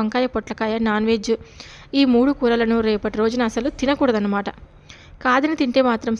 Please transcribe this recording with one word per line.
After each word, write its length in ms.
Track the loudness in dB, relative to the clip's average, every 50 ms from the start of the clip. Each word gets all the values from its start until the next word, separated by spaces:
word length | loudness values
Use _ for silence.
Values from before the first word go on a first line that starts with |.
వంకాయ, 260 | 0 0 0 0 -2 -2 -2
పొట్లకాయ, 400 | -6 -6 -6 -6 -4 -4 -2 -2 -2 0 0
నాన్ 180 | 0 0 0 0
వెజ్ 220 | 0 0 0 -2 -4 -4 -4 -12 -20 -20 -20 -20 -20 -20 -12 -2 0
ఈ 100 | 2 4 4 4
మూడు 160 | 4 4 2 2 0
కూరలను 360 | 0 0 2 2 2 0 0 0 2 0
రేపటి 280 | 0 0 -2 -4 -2 0 0
రోజున 200 | 0 0 0 -2 -2
అసలు 180 | -2 -4 -4 -4 -4 -2
తినకూడదన్నమాట. 680 | -2 0 0 2 2 2 2 2 0 -2 -2 -2 -4 -6 -10 -14 -18 -20 -20 -20 -20 -20 -20 -20 -20 -20 -12 -6 -2
కాదని 320 | 0 2 2 2 0 0 0
తింటే 220 | -2 0 2 2 2 2
మాత్రం 260 | 0 -2 -2 -4 -4